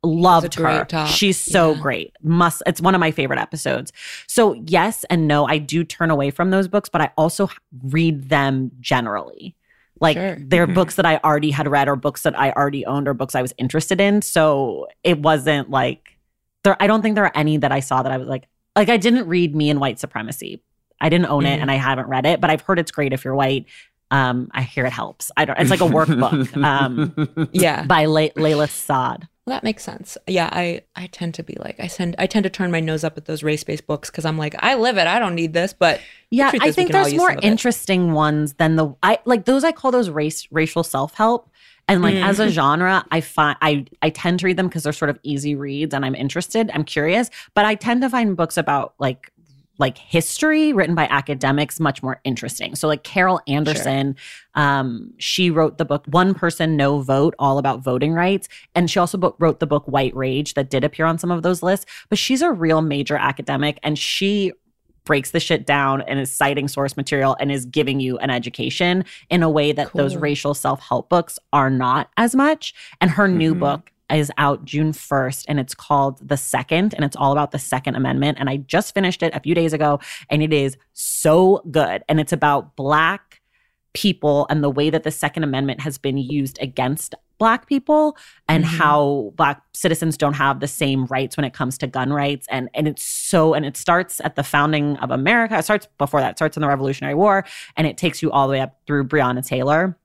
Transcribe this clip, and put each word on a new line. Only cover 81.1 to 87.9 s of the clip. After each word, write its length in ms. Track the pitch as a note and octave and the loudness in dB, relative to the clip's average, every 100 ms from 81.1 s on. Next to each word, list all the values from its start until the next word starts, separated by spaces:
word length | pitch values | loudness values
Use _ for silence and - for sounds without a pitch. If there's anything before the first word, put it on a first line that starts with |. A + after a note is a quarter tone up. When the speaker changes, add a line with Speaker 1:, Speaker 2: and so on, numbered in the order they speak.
| - D#3+ D#3+ F#3 G3 E3+ | 0 4 6 6 4 2
Speaker 1:
good. 340 | D3+ A2+ F#2 - | 0 0 -2 0
And 100 | D#3 | 0
it's 140 | D3+ | 0
about 460 | D#3+ D3 C#3+ - - | 2 2 2 -2 -6
Black 640 | C#3 D3+ D#3+ G3 _ _ _ _ _ _ _ | 0 2 2 -2 _ _ _ _ _ _ _
people 520 | - G#3 - D3 C#3+ D3 | -2 -2 0 2 2 2
and 140 | D3+ | 0
the 60 | C#3+ | 0
way 200 | C3+ D3+ | 0 0
that 140 | D#3+ | 0
the 80 | D#3 | -2
Second 320 | - D3 - | -4 -4 -2
Amendment 380 | D3+ C3 C#3 C3 | -2 -2 -4 -4
has 160 | C#3+ C3+ | -8 -6
been 200 | C#3+ C3+ | -4 -4
used 400 | C3 D3 C3+ - | -4 -4 -4 -6
against 540 | C3+ - B2+ D3+ - - _ _ | -8 -4 -2 -4 -8 -16 _ _
Black 300 | A3+ A#3+ _ | 0 0 _
people 500 | C#4 - | -4 2